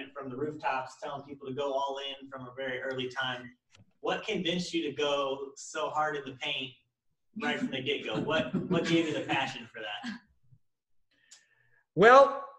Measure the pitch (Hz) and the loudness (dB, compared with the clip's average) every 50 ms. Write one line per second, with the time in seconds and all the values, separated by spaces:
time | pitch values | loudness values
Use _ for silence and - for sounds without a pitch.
0 | 135 - - - 135 131 123 135 151 151 147 - - 135 131 131 127 - - - | -12 -12 -12 -12 -10 -10 -6 -4 -4 -6 -6 -4 -4 -2 -2 -2 -4 -8 -12 -12
1 | - 151 139 135 135 143 143 135 139 131 127 143 143 143 135 135 139 139 135 139 | -10 -10 -10 -10 -10 -12 -16 -14 -10 -10 -6 -4 -4 -2 0 -2 -2 -2 -4 -6
2 | 139 139 135 135 135 135 135 131 127 123 123 131 135 131 127 127 131 135 131 127 | -8 -10 -10 -12 -14 -14 -14 -14 -14 -12 -10 -8 -6 -6 -6 -4 -4 -6 -4 -4
3 | 127 127 123 127 127 127 127 123 123 120 - _ _ _ _ - - _ _ _ | -6 -6 -4 -4 -4 -4 -4 -6 -10 -14 -18 _ _ _ _ -20 -20 _ _ _
4 | - 156 180 180 - - 214 175 - 165 180 180 175 - - 165 151 143 135 147 | -2 -2 -2 -2 -2 -4 -4 -2 0 0 0 -2 -2 -2 -2 -2 -2 -2 -2 0
5 | 147 143 143 139 139 135 135 139 139 135 - - - - - 156 151 143 - 151 | 0 2 2 2 0 0 -2 -4 -6 -12 -12 -14 -16 -10 -6 -4 -4 -2 0 0
6 | 151 151 147 143 135 135 127 - 151 151 143 139 135 127 - - _ _ _ _ | 0 0 -2 -4 -6 -8 -10 -8 -6 -6 -6 -6 -8 -10 -12 -18 _ _ _ _
7 | _ _ _ _ _ _ - 107 - - 147 127 131 - - - 131 139 - - | _ _ _ _ _ _ -12 -4 -2 -2 0 0 -2 -2 -4 -4 -2 -2 -2 -2
8 | - 113 110 110 - 139 156 160 160 - - 175 - - 180 170 156 165 165 165 | -2 -4 -2 -2 -2 0 0 0 0 0 -2 -4 0 2 2 2 2 4 4 4
9 | 160 156 143 135 123 127 139 135 135 - - 123 113 - - 117 110 107 104 - | 4 2 -2 -4 -2 -2 -2 -2 -2 -2 -4 -10 -14 -14 -14 -12 -10 -10 -10 -8
10 | - 240 202 - - _ _ _ _ - - - _ _ _ _ _ _ _ _ | -8 -8 -10 -10 -12 _ _ _ _ -20 -20 -20 _ _ _ _ _ _ _ _
11 | _ _ _ _ _ _ - - _ _ _ _ _ _ _ _ _ _ - 151 | _ _ _ _ _ _ -20 -20 _ _ _ _ _ _ _ _ _ _ 4 8
12 | 196 233 254 269 277 262 - - - - - | 10 12 12 12 12 10 6 -4 -8 -10 -16